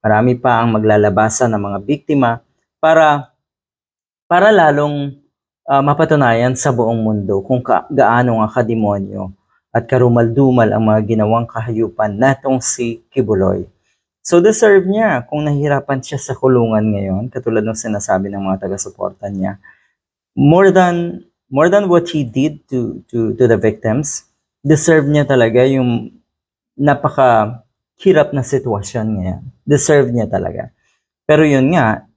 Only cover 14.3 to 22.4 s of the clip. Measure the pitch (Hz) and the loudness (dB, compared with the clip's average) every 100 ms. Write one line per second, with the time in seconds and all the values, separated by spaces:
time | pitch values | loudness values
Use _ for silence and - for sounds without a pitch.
14.3 | 175 196 220 220 196 185 208 220 135 120 | 2 2 2 4 4 2 -2 0 -2 -4
15.3 | 151 151 143 147 139 135 135 - 135 - | -6 -2 -2 -2 -2 -2 -8 -6 -12 -8
16.3 | 127 131 123 117 110 107 101 98 95 123 | -2 2 2 2 0 0 -2 -4 -4 -6
17.3 | 127 120 113 107 110 117 104 - 95 98 | -8 -4 -2 -4 -6 -6 -6 -2 -4 -4
18.3 | 98 95 95 95 98 101 - 95 95 101 | -6 -6 -4 -6 -8 -10 -8 -10 -8 -10
19.3 | 101 95 95 _ _ _ _ _ _ _ | -6 -6 -8 _ _ _ _ _ _ _
20.3 | - 143 170 196 190 180 175 175 175 _ | 0 4 6 4 4 2 0 -6 -10 _
21.3 | _ _ 135 165 202 196 175 170 156 127 | _ _ 0 2 2 2 0 0 -4 -4
22.3 | 131 | -2